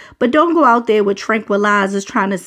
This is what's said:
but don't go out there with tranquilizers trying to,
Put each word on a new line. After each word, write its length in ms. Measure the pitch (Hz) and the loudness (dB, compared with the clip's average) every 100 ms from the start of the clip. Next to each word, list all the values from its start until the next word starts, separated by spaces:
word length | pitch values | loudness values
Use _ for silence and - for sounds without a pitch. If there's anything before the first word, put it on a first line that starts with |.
| - - | -16 -4
but 120 | 240 | 0
don't 220 | 302 339 | 2 2
go 100 | 330 | 2
out 240 | 269 233 233 | 2 2 2
there 160 | 214 | 0
with 140 | 202 196 | 0 -2
tranquilizers 880 | - 220 208 202 208 208 196 196 196 | -2 -4 -2 -2 0 0 0 -4 -6
trying 240 | 233 196 | -4 -2
to, 100 | 190 | -4